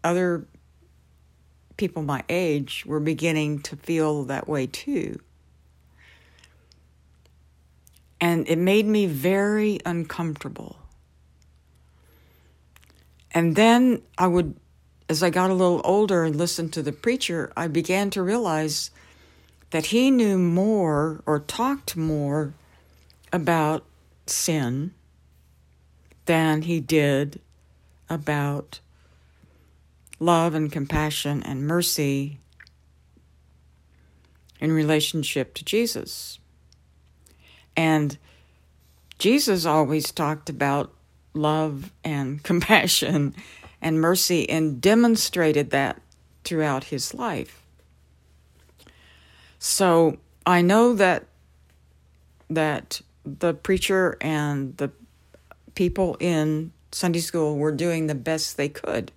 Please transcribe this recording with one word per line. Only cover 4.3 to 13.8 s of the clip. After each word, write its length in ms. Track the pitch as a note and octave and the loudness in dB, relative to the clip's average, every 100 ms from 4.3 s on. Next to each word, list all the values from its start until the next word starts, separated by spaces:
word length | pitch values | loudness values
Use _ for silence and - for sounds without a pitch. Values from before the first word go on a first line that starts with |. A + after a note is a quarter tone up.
| C3+ - | -6 -4
way 180 | D3 C3 | -4 -4
too. 540 | - - C4+ - - _ _ _ _ _ _ _ _ - - _ _ _ _ _ _ _ _ _ _ _ _ _ _ _ _ _ _ _ - | -6 -6 -4 -6 -10 _ _ _ _ _ _ _ _ -20 -20 _ _ _ _ _ _ _ _ _ _ _ _ _ _ _ _ _ _ _ -2
And 280 | E3+ E3 - | 0 2 0
it 100 | E3 | 2
made 280 | F3+ G#3 G#3+ | 4 4 4
me 200 | G#3+ F#3+ | 2 2
very 720 | C#3 F3+ G3 G3+ G#3+ G#3+ G3 | 0 2 2 2 2 0 0
uncomfortable. 920 | F3 E3+ D#3+ - E3+ D3 - - - - - _ _ _ _ _ _ _ _ _ _ _ _ _ _ _ _ _ _ _ _ _ _ _ _ | -2 -4 -4 -6 -6 -6 -10 -12 -16 -18 -20 _ _ _ _ _ _ _ _ _ _ _ _ _ _ _ _ _ _ _ _ _ _ _ _
And 240 | E3 E3+ D#3 | 0 2 4
then 460 | A3+ A#3+ | 6 6